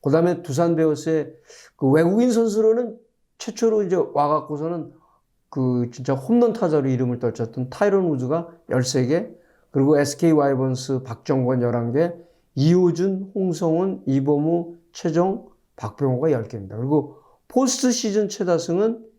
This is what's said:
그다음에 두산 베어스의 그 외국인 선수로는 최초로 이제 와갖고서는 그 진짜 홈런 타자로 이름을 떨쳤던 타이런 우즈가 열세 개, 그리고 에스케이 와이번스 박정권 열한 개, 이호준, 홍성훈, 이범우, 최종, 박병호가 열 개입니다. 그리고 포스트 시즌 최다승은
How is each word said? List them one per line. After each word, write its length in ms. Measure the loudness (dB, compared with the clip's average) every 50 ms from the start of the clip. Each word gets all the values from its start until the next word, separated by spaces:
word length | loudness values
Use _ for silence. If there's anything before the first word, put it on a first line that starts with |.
그다음에 420 | -2 2 2 2 2 2 0 -2 -6
두산 340 | -6 -2 0 0 0 2
베어스의 580 | 2 2 0 0 0 -2 -2 -2 -2 -2 -4 -10 -20 _ _ -20 -20 -20 -20 _
그 140 | _ 0 4
외국인 420 | 4 4 4 4 4 4 2 2
선수로는 680 | 2 2 2 2 2 2 4 4 4 2 0 -4 -6 -14 _ _ _ _ _ _ _ _
최초로 440 | -14 -12 -6 0 2 2 2 2 0
이제 140 | 0 0
와갖고서는 960 | 0 0 0 0 0 2 2 2 0 -2 -4 -8 -6 -4 -4 -4 -6 -8 -10 -14 _ _ _ _ _ _ _ _ _ _ _
그 420 | -6 -2 0 0 0 0 -2 -4 -6
진짜 220 | -10 -4 -4 -4
홈런 380 | -4 0 0 2 4 4 2 2
타자로 360 | 0 -2 0 0 0 0 0
이름을 300 | 0 0 0 -2 -2 -2
떨쳤던 520 | -4 -4 -4 -4 -8 -8 -6 -8 -8 -8
타이런 360 | -4 0 0 2 2 2 2
우즈가 420 | 0 -2 -2 -2 -2 -4 -4 -4 -8 -14 -20 _ _
열세 360 | -2 0 0 0 0 0 0
개, 220 | 2 0 -2 -2 -4 -14 -20 _ _ _ _ _ _ _
그리고 260 | 0 2 4 4 4
에스케이 320 | 2 0 -2 0 2 4
와이번스 720 | 4 4 4 2 2 0 0 -2 -2 -4 -4 -4 -4 -4 -4
박정권 580 | -8 -14 -14 _ -2 0 0 2 0 0 0
열한 320 | 0 0 0 -2 -2 -2 0
개, 220 | 0 0 0 -2 -8 -18 _ _ _ _ _ _
이호준, 760 | 0 2 4 4 4 4 2 2 0 -2 -2 -2 -4 -8 -8 -6
홍성훈, 720 | -4 -2 -2 -2 -2 -2 -2 0 0 0 -2 -4 -6 -4
이범우, 680 | -2 0 0 2 2 0 2 2 0 0 -2 -2 -6 -12 -20 _ _ _
최종, 560 | -6 -6 -2 0 2 2 0 0 -4 -8 -16 _ _ _ _ _
박병호가 560 | -12 -12 -12 -8 -4 -2 -2 0 0 0 0
열 140 | 0 0 -2
개입니다. 320 | -6 -10 -12 -12 -12 -10
그리고 420 | -8 -4 0 0 0 0 -2 -10 -20 _ _ _ _ _ _
포스트 420 | 0 0 0 2 0 0 0 -2
시즌 380 | -2 0 -4 -2 -2 -2 -2 -2
최다승은 760 | -4 -6 -2 0 0 0 0 -2 -2 0 0 0 -2 -4 -10 -20 _